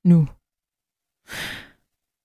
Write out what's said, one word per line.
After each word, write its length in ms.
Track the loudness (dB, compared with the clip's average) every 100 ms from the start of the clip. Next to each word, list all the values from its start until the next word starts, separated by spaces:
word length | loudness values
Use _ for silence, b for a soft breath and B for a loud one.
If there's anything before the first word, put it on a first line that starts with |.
| 2
nu. 200 | 2 2 -6 _ _ _ _ _ _ _ _ _ B B B B B _ _ _ _